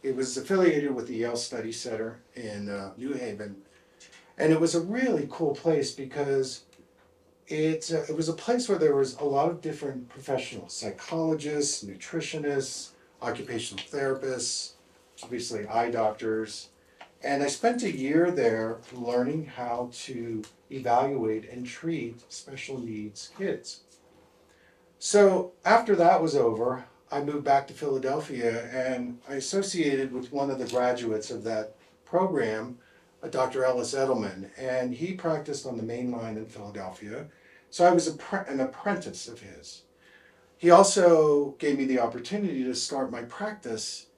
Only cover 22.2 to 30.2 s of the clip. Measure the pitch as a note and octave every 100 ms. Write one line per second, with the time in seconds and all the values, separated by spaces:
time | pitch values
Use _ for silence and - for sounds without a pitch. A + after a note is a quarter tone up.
22.2 | - - - C3 - C3 A2+ G#2+ G#2+ G#2
23.2 | - - F#3+ - - - _ - _ _
24.2 | _ _ _ _ _ _ _ _ - G#3
25.2 | G3 F#3 - - F3 A3+ A#3 F3 E3+ F3
26.2 | D#3+ C#3 A#2 G#2+ B2 B2+ - _ _ C#3+
27.2 | C#3+ D3 C#3 C#3 C#3 - D3 C3+ C3 D3
28.2 | D3+ B2+ A#2 A2+ A#2+ C3 B2+ B2 B2 A#2+
29.2 | - C#3 - G3 G3 F3+ D3 C3+ C3 B2